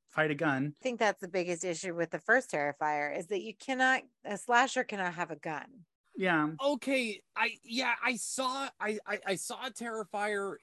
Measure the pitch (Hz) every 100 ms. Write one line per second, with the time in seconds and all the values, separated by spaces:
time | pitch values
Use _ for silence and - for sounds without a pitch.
0 | _ - 156 147 160 135 143 143 262 233
1 | 220 - 185 185 175 170 185 160 190 170
2 | 165 165 - 240 254 156 147 147 151 151
3 | 147 151 170 202 175 190 - 254 262 262
4 | - _ - 202 - 240 254 - - 202
5 | 180 170 170 151 170 151 - - 165 _
6 | _ - 185 165 151 160 277 294 - 269
7 | 233 196 - - 226 220 - 233 254 233
8 | 240 247 - - 262 269 269 - 208 214
9 | - 202 196 185 - 208 254 - 233 220
10 | 202 208 208 202 196 160